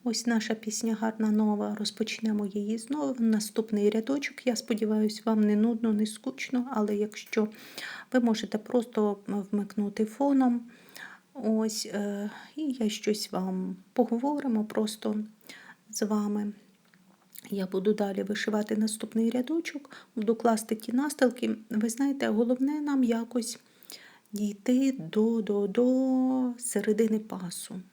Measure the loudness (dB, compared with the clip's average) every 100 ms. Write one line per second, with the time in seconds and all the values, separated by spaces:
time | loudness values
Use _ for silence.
0 | -2 -2 2 2 2 -4 -4 -2 -2 0
1 | 0 0 2 4 4 2 -2 -2 -4 -4
2 | -4 -2 -2 -2 -2 -2 -2 -4 -4 -2
3 | -2 2 4 4 2 -2 0 2 4 2
4 | 0 -2 -2 -4 -2 -2 -2 0 2 2
5 | 2 0 0 4 4 6 4 2 2 2
6 | 0 -2 -10 -8 -4 -2 -2 0 0 0
7 | -2 -6 -4 -2 -2 -4 -16 -14 -12 -12
8 | 0 2 4 2 0 -6 0 0 0 0
9 | 0 0 -4 -6 -2 -4 -2 -2 -4 0
10 | -2 0 2 6 6 4 -4 -20 -20 -18
11 | -18 -20 _ -6 0 2 0 -2 -6 -4
12 | -4 -4 -6 -10 -14 -6 -4 0 -2 0
13 | -2 -2 -2 -4 -2 -2 -4 -8 -6 0
14 | 2 2 0 -2 0 0 0 0 -2 -2
15 | -4 -4 -6 -12 -20 -20 -20 -20 _ -4
16 | 0 0 0 -2 -4 -8 -20 _ _ _
17 | _ _ _ -20 -8 -4 -2 0 2 2
18 | 0 -2 -2 -2 0 -2 0 0 0 -2
19 | -4 0 2 0 0 -2 -4 -10 -14 -20
20 | -12 -4 0 2 2 2 -2 -6 -2 0
21 | 0 4 2 2 -4 -4 -4 0 0 0
22 | 0 2 0 2 2 2 2 0 0 2
23 | 2 2 0 -4 -4 -10 _ _ -20 -20
24 | -20 -20 _ -4 -2 -2 2 4 4 0
25 | -2 2 2 2 0 0 2 2 4 4
26 | 4 2 2 2 0 -2 -4 -2 0 2
27 | 4 2 -2 -8 -8 -10 -10 -12 -14